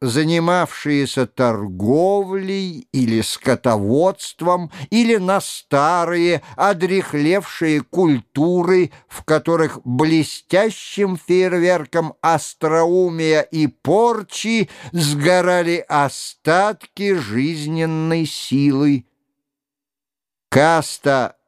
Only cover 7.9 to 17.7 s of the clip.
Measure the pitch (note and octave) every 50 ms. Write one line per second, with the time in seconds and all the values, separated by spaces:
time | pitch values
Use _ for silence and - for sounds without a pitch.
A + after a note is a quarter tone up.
7.9 | - E3+ F#3 E3 C#3+ A#2+ G#2 _ - C3+ D3 E3+ F3+ F3+ F3 E3+ F#3 F#3 F3+ -
8.9 | - - _ _ - - - - D#3 D3+ - - E3 E3 D#3+ C#3+ - C3+ - B2+
9.9 | B2 B2+ D#3 D#3 D#3+ D#3+ D3 - - - - - - F3+ G#3 A3 - - - -
10.9 | - - G3+ F#3+ F#3 D#3+ - - F3 F#3 F#3 F#3 E3+ F3+ E3+ F3+ F3+ E3+ D3+ -
11.9 | - E3+ E3+ D#3 - _ - D#3+ E3 D3+ - - - - - D#3 D#3 E3 E3 E3+
12.9 | F3 F#3 F#3 F3 E3 E3 D#3+ D#3 D#3 D3+ C#3+ - - D#3+ D3+ C3+ - _ - C3+
13.9 | E3 G#3 A#3 A#3+ A#3 G#3+ G3 - - - - G#3+ A3+ A3+ F#3+ - - - - -
14.9 | - F3 D#3 C#3+ D3 D3 C#3+ E3 F3+ F3+ F3 F3+ F3+ F3+ F3 E3+ E3+ E3+ - -
15.9 | D3+ D3 C#3+ C3+ - - - - - _ - D3+ D#3+ F3+ G3 G#3+ G#3+ - - -
16.9 | - - G3+ G3+ F#3+ F3 C3 G2+ G#2 A#2+ C3+ D#3 E3+ D#3 D3 D3+